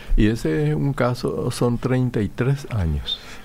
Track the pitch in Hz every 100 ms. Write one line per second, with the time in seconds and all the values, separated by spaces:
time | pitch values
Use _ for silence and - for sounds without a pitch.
0 | - - 107 117 160 156 151 151 139 135
1 | 123 123 - - 120 - 123 120 123 127
2 | 127 120 101 - 127 139 - 110 82 71
3 | - - - -